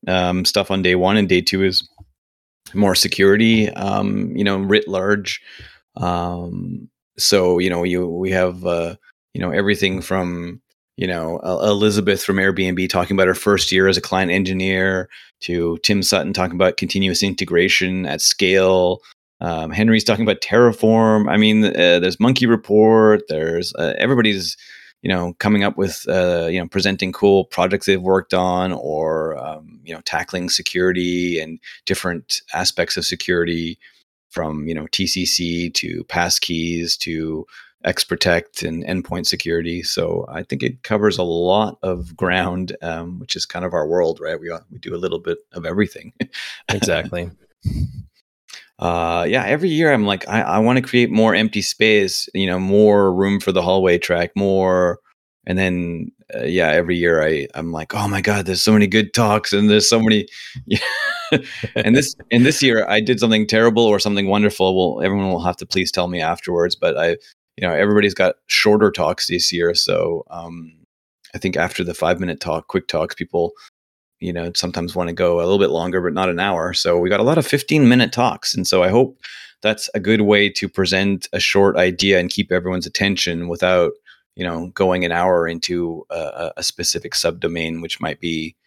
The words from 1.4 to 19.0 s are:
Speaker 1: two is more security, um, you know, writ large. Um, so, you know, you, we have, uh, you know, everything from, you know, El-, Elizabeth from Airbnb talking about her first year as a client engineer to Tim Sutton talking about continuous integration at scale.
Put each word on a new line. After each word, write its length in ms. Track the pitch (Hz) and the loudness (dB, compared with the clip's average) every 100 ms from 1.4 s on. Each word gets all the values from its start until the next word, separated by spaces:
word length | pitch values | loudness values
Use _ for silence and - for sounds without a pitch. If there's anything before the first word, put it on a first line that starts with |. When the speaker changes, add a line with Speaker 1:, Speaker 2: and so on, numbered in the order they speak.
Speaker 1:
two 240 | 90 95 | 2 0
is 240 | 95 90 - _ - _ _ _ _ _ - | 2 0 -4 _ -20 _ _ _ _ _ -12
more 220 | 95 101 | 0 2
security, 760 | 92 90 - 95 104 113 113 107 | 2 0 4 4 6 4 4 2
um, 680 | - 98 101 101 101 95 - | -2 -4 0 0 -2 -4 -2
you 80 | |
know, 140 | 101 98 | 0 0
writ 280 | 98 107 107 | 2 2 2
large. 560 | 95 95 104 95 - - - - _ _ - | -4 0 -2 -2 -10 -14 -20 -20 _ _ -6
Um, 920 | 90 87 87 87 87 90 90 - - _ _ - | -2 -2 -4 -6 -8 -8 -8 -10 -14 _ _ -4
so, 400 | - 101 90 90 | 2 4 4 4
you 100 | 92 | 2
know, 140 | 87 | 0
you, 240 | 87 90 90 | 0 0 -2
we 240 | 85 95 | -4 -2
have, 340 | 92 90 90 | 0 0 -2
uh, 300 | 90 87 85 - _ _ _ | -4 -2 -4 -8 _ _ _
you 60 | - | -6
know, 100 | 90 | -2
everything 500 | 85 101 101 98 92 | 0 0 0 0 -2
from, 600 | 87 95 90 87 87 87 _ _ _ - | -4 -2 -2 -6 -10 -14 _ _ _ -8
you 120 | 92 | -6
know, 320 | 87 80 85 | -4 -6 -6
El-, 260 | - 92 107 | -4 -2 0
Elizabeth 540 | 101 107 104 98 95 | 2 2 2 0 0
from 140 | - 98 | 0 0
Airbnb 520 | 95 92 92 90 92 | 2 0 -2 -2 -2
talking 280 | 95 87 98 | -2 0 2
about 100 | 92 | 2
her 80 | |
first 380 | 90 - 98 - | 2 0 0 2
year 160 | 95 95 | 2 4
as 80 | 92 | 2
a 60 | |
client 280 | - 95 92 | 0 -2 0
engineer 760 | 92 92 92 95 95 95 95 92 - - _ | 0 -2 -2 -2 0 0 -2 -6 -14 -20 _
to 380 | - 87 85 85 | -6 -2 -2 -2
Tim 200 | - 101 | 0 0
Sutton 300 | 92 98 73 | 2 0 0
talking 240 | 98 92 87 | -2 -2 2
about 220 | 92 - | 2 2
continuous 440 | 92 101 95 85 | -4 -2 -2 0
integration 840 | 101 - 90 85 92 - 92 92 90 | -2 -2 -2 2 4 2 0 -2 -4
at 160 | 78 | -2
scale. 800 | - - 95 95 95 92 90 90 | 0 2 2 4 4 4 2 0